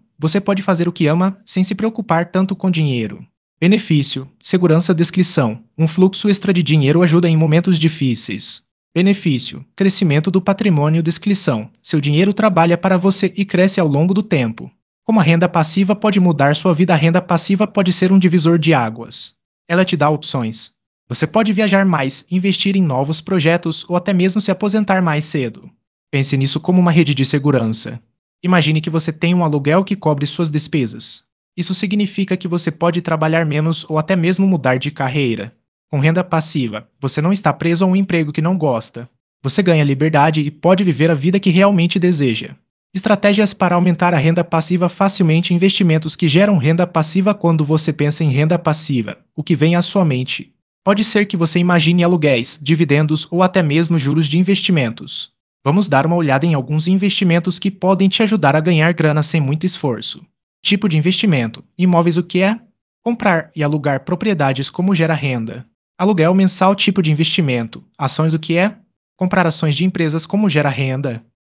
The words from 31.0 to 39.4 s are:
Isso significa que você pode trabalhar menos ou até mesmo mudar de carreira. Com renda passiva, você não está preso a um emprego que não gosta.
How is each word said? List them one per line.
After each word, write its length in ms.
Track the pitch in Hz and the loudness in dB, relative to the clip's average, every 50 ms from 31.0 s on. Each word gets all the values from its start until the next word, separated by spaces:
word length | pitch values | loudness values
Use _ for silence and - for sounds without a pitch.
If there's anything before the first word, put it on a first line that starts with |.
| - - - - _ _ _ _ _ _ - | -8 -8 -10 -10 _ _ _ _ _ _ -10
Isso 180 | 180 170 - 185 | -10 -6 -6 -4
significa 640 | - 220 185 208 208 208 185 - - 190 190 190 | -4 -4 -2 -2 -2 -2 -2 -2 -4 -4 -2 -4
que 100 | 185 - | -6 -4
você 240 | 175 170 175 - 170 | -4 -4 -4 -4 -4
pode 300 | 160 - 170 175 165 175 | -4 -2 -2 -2 -2 -2
trabalhar 440 | 175 170 165 156 156 160 160 165 165 | -2 -2 -2 -2 0 0 0 0 0
menos 400 | 151 143 151 156 165 160 - - - | 0 -2 -2 0 -2 -2 -4 -4 -4
ou 100 | 156 156 | -4 -4
até 160 | 156 - 190 | -2 0 0
mesmo 320 | 180 160 175 185 185 196 | 0 2 0 0 2 2
mudar 300 | 196 185 156 127 131 127 | 2 2 2 2 0 0
de 120 | 131 131 147 | 0 -2 -6
carreira. 640 | 147 - 139 127 131 151 139 123 110 101 101 110 _ _ _ _ _ _ _ - | -6 -4 -6 -4 -2 -2 -2 -2 -2 -4 -6 -12 _ _ _ _ _ _ _ -8
Com 80 | - 139 | -4 0
renda 240 | 139 156 165 180 175 | 0 2 2 0 0
passiva, 640 | 180 170 160 156 - - 151 127 110 104 107 107 _ _ - | 0 -2 -2 -2 -2 -2 -2 -4 -4 -6 -8 -12 _ _ -6
você 220 | 135 135 - 151 | -6 -4 -2 -2
não 120 | 147 175 202 | 0 0 0
está 180 | 196 - 151 | 0 0 -2
preso 320 | 131 - 160 170 170 165 190 | -2 0 -2 -2 0 2 2
a 40 | |
um 80 | 185 185 | 2 2
emprego 360 | 196 196 185 175 165 160 147 | 0 0 0 0 -2 -2 -2
que 100 | 147 - | -2 -2
não 160 | 156 170 190 | -2 -2 -2
gosta. 500 | 180 156 143 123 113 - - - 117 120 - _ _ _ _ _ _ | 0 0 -2 -2 -2 -6 -8 -14 -14 -16 -16 _ _ _ _ _ _